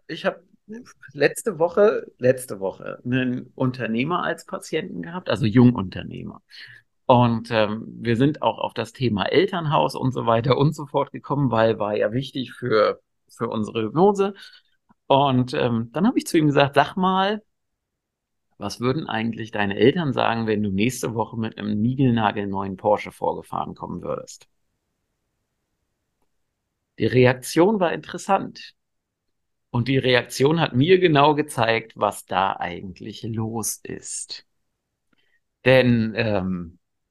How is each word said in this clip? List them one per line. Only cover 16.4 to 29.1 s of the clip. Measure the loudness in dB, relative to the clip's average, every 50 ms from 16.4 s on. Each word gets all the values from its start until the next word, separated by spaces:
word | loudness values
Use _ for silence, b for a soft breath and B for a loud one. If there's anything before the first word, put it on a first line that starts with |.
| 2
gesagt, | 4 4 4 2 4 4
„Sag | 2 2 2 0
mal, | -2 0 0 2 2 0 0 -2 -4 -8 _ _ _ _ _ _ _ _ _ _ _ _ _ _ _ _ _ _ _ _ _ _
was | -10 -10 -10 -6 -4
würden | -4 -2 -2 -4 -4 -6
eigentlich | -4 -4 -4 -4 -6 -8 -10 -6
deine | -4 -2 -2 -2 2
Eltern | 4 4 4 4 4 0 -2 0
sagen, | 0 2 0 0 0 -2
wenn | -2 0 0 0
du | -2
nächste | 0 0 0 -2 -2 -4 -6 -6 -4
Woche | -4 -6 -6 -6
mit | -6 -6 -6 -6
einem | -8 -6 -4 -2 -2
niegelnagelneuen | -2 0 0 2 2 2 2 2 2 0 0 -2 -4 -4 -4 -4 -6 -6 -6
Porsche | -2 0 0 0 0 -2 -6
vorgefahren | -10 -6 -4 -4 -4 -4 -8 -10 -8 -8 -8 -8 -10
kommen | -12 -12 -10 -10 -8 -8
würdest?“ | -8 -8 -8 -10 -14 -20 -20 _ _ _ _ _ _ _ _ _ _ _ _ _ _ _ _ _ _ _ _ _ _ _ _ _ _ _ _ _ _ _ _ _ _ _ _ _ _ _ _ _ _ _ _ _ _ _ _ _ _ _
Die | -4 -2
Reaktion | 2 4 6 6 4 4 2 -4 -2 2 2 4 4 2 2
war | 0 -2
interessant. | -2 -4 -10 -12 -14 -8 -4 -2 -2 -2 -2 -6 -14 -16 -20 -20 -20 _ _ _ _ _ _ _